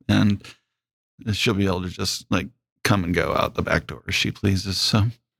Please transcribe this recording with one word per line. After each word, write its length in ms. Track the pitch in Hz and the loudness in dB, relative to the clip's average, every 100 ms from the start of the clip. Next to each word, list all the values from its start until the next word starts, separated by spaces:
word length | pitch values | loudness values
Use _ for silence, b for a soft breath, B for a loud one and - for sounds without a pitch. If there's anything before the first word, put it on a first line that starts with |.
| - | 0
And 360 | 104 104 101 B B _ _ _ _ _ - 117 | 4 4 2 B B _ _ _ _ _ -8 -4
she'll 200 | 98 123 | 0 0
be 120 | 98 98 | 2 2
able 160 | 92 | 0
to 60 | 90 | -4
just, 360 | 85 92 - - | -4 -6 -6 -2
like, 180 | 92 - - _ _ | -2 -2 -10 _ _
come 200 | - 101 | 0 2
and 100 | 82 82 | 2 0
go 180 | - | 0
out 220 | - 113 - | 0 -2 -2
the 60 | |
back 260 | - 80 - | -2 -2 -2
door 160 | 69 - | -10 -6
as 80 | - | -2
she 160 | - | -2
pleases. 460 | - 101 95 95 92 | 0 0 0 -2 -2
So 280 | - 113 110 - _ _ | 2 2 2 -2 _ _